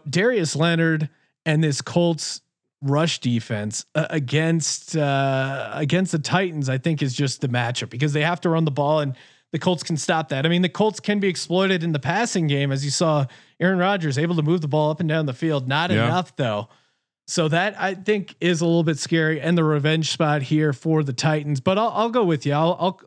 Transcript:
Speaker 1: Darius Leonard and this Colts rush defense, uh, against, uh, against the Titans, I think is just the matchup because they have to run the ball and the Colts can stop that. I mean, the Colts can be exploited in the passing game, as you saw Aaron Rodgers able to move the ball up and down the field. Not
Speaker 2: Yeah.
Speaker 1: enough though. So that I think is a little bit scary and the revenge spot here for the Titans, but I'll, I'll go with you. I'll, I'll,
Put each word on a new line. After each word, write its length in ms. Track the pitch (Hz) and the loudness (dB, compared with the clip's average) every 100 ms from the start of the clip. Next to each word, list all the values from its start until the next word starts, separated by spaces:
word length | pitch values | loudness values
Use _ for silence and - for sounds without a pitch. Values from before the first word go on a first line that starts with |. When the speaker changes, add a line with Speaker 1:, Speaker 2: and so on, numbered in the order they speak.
| - | -2
Speaker 1:
Darius 460 | 139 220 240 160 143 | 2 2 2 0 2
Leonard 540 | 170 165 165 156 151 - _ _ - | 2 4 2 0 -2 -8 _ _ 0
and 160 | 151 | 2
this 200 | 156 139 | 2 0
Colts 580 | - 175 175 165 - - _ _ _ _ | -2 0 2 0 -6 -12 _ _ _ _
rush 380 | 139 143 160 - | -2 0 0 -2
defense, 640 | 127 120 - 110 107 104 - - | -2 -2 -2 -6 -6 -8 -6 -4
uh, 120 | - | -2
against, 840 | 160 127 151 160 165 147 - - 160 | -4 -2 0 2 0 -2 -6 -6 -2
uh, 760 | 143 139 139 135 135 135 113 | 0 0 0 0 -2 -6 -8
against 400 | 110 151 170 190 | -4 0 0 0
the 60 | 160 | -2
Titans, 500 | 135 180 190 156 135 | 0 0 0 -2 -2
I 80 | 131 | -2
think 240 | 170 156 | -2 -2
is 120 | 139 | -2
just 280 | 123 143 - | -2 -2 -2
the 80 | 143 | -2
matchup 400 | 123 120 120 - | -2 -2 -4 -8
because 240 | 123 151 | -4 -2
they 80 | 147 | 0
have 180 | 151 175 | 0 0
to 80 | 185 | 0
run 140 | 165 | 2
the 80 | 160 | 2
ball 300 | 139 143 156 | 0 0 2
and 120 | 143 127 - _ _ | 0 -6 -14 _ _
the 80 | 156 | -4
Colts 240 | 180 180 | -2 -2
can 120 | - 156 | -2 -4
stop 340 | - 165 160 | 0 0 0
that. 160 | 135 156 | -2 2
I 40 | |
mean, 140 | 175 | 2
the 60 | 180 | 0
Colts 300 | - 214 208 | 0 0 0
can 220 | - 208 | -2 0
be 80 | 196 | 0
exploited 520 | 170 - 175 190 185 | -2 -2 2 2 2
in 120 | 170 | 0
the 60 | 151 | -2
passing 480 | - 185 233 196 156 | 0 0 0 0 0
game, 260 | 143 139 | 0 0
as 100 | 135 | -2
you 80 | 143 | -2
saw 340 | - 165 151 135 - - - | 0 2 2 0 -6 -20 -2
Aaron 200 | 175 185 | 0 2
Rodgers 400 | 185 202 160 131 | 2 0 0 0
able 180 | 170 175 | 0 0
to 60 | |
move 180 | 151 175 | 2 0
the 80 | 151 | 0
ball 240 | 151 151 | 0 0
up 80 | 156 | 0
and 80 | 165 | -2
down 200 | 160 151 | 0 -2
the 60 | |
field. 320 | 123 165 147 127 | -2 -2 -2 0
Not 260 | 143 175 | 0 2
Speaker 2:
Yeah. 160 | 107 117 | 2 2
Speaker 1:
enough 280 | 175 180 - | 0 -2 -4
though. 320 | 127 104 104 _ _ _ _ _ - | -2 -2 -6 _ _ _ _ _ -6
So 200 | - 156 | -2 0
that 320 | 165 196 202 | 0 0 -2
I 140 | 185 | -4
think 420 | 196 190 214 175 - | -4 -2 -2 -4 -2
is 180 | 170 170 | 0 2
a 60 | 170 | 2
little 180 | 170 | 2
bit 160 | 165 147 | 2 0
scary 400 | - 165 156 156 | 0 0 2 0
and 180 | 151 175 | 0 2
the 60 | |
revenge 480 | 156 151 147 156 147 | 4 2 2 0 0
spot 300 | - 156 151 | 0 0 0
here 320 | 135 151 156 | 0 2 2
for 300 | 131 165 156 | 0 0 0
the 100 | 143 | 0
Titans, 480 | 123 160 156 147 143 | 0 0 0 0 -2
but 160 | 180 190 | 0 2
I'll, 100 | 226 | 0
I'll 200 | 196 233 | 0 0
go 160 | 240 190 | 2 2
with 200 | 151 143 | 0 0
you. 60 | |
I'll, 240 | 143 165 175 | 2 2 2
I'll, 220 | 175 190 | -2 -4